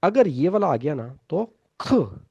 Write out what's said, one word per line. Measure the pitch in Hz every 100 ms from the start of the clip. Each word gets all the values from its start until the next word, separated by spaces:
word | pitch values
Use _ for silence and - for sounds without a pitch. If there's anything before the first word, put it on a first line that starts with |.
अगर | 175 220 226
ये | 127 151
वाला | 202 202
आ | 127
गया | 131
ना, | 147 117 131 _
तो | 160 226 _ _ _
ख | - 262 120 - -